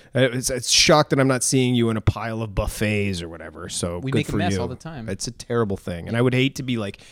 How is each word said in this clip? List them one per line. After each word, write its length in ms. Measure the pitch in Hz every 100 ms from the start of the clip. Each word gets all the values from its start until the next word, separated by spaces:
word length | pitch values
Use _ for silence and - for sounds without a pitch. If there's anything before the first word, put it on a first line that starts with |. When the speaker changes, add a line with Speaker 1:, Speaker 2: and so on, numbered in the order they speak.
| - 123
Speaker 1:
Uh, 140 | 131
it's, 160 | 123 120
it's 220 | 123 -
shocked 400 | - - 151 147
that 80 | 139
I'm 80 | 135
not 160 | 127
seeing 320 | - 135 127 123
you 140 | 117
in 60 | 110
a 40 |
pile 400 | - 107 113 110
of 140 | 110 98
buffets 680 | 107 - 107 104 101 90
or 80 | 85
whatever, 400 | 82 82 80 90
so 300 | - 87 87
Speaker 2:
We 120 | 131
Speaker 1:
good 60 | 135
Speaker 2:
make 100 | -
a 20 |
Speaker 1:
for 60 | 107
Speaker 2:
mess 160 | 101
Speaker 1:
you. 80 | 95
Speaker 2:
all 60 | 120
the 80 | 123
time. 320 | 160 156 110
Speaker 1:
It's 180 | 98 -
a 40 |
terrible 460 | - - 120 107 98
thing. 300 | - 87 87
And 100 | 113
I 40 |
would 120 | 127
hate 220 | 127 135 -
to 80 |
be 140 | 127 120
like, 240 | 101 - -